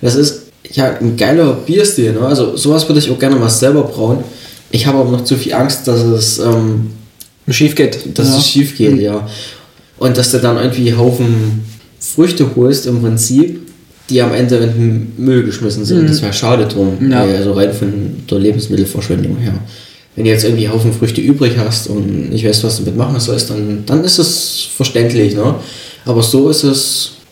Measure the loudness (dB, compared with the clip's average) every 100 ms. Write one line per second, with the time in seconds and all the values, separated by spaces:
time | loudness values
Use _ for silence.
0 | 0 2 0 -2 -16 _ -10 -2 -2 0
1 | -2 0 2 4 2 0 0 2 2 2
2 | 0 0 0 2 0 0 0 0 2 0
3 | 0 0 2 2 2 2 2 2 0 -2
4 | -2 -2 -4 -14 -20 -20 -6 -2 0 2
5 | 2 0 0 -2 -2 -2 -2 -2 0 2
6 | 2 2 0 0 2 2 2 0 -4 -8
7 | -20 _ -20 _ -4 2 2 2 0 0
8 | -8 0 2 2 2 2 0 2 2 2
9 | 0 -2 -6 -12 -16 -18 -20 _ _ -4
10 | -2 0 0 0 0 0 -2 0 0 2
11 | 2 2 0 2 0 -2 -6 -16 -20 _
12 | -10 0 2 2 0 2 2 2 0 0
13 | 0 0 2 2 2 0 -14 -20 _ _
14 | -2 0 2 2 2 2 2 2 2 0
15 | -4 -4 2 2 2 -2 -4 -4 0 2
16 | 4 2 -2 -2 0 2 0 0 -2 0
17 | 0 2 2 0 0 0 0 0 -4 -4
18 | -6 -8 -4 0 0 0 -2 -2 -2 -4
19 | -4 -2 -2 -2 -2 -4 -8 -16 -20 -20
20 | _ -4 0 2 2 0 0 0 0 0
21 | -2 0 0 2 2 0 -2 -2 -4 -4
22 | -2 -4 -2 -2 0 0 0 -2 -4 -2
23 | -2 -2 -2 -2 -2 -4 -4 -6 0 0
24 | 2 0 0 -2 -6 -8 -10 -4 -2 0
25 | 0 2 2 2 0 -2 -8 -16 -18 -14
26 | -2 0 2 2 2 2 0 0 -2 -4
27 | -6 -10 -20